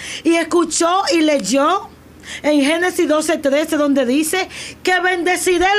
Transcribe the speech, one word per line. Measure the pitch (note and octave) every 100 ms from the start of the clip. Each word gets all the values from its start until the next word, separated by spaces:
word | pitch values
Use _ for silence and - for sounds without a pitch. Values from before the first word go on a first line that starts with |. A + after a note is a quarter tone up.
| - -
y | E4 E4+
escuchó | E4 F4 E4 - E4+ F#4+ -
y | E4
leyó | D#4 C#4 F#3+ C4+ D4 F#4+ - - - - - -
en | C#4+ D4
Génesis | C4+ E4 F4+ F4+ D#4
doce | D4+ D4+ D#4+
trece, | C#4 C#4 D#4 D4+
donde | D4 C#4 A#3+
dice | C#4+ D#4 F#4+ F#4 - - -
que | - F#4
bendeciré | F4+ F#4 E4 F4+ F#4 F4 F#4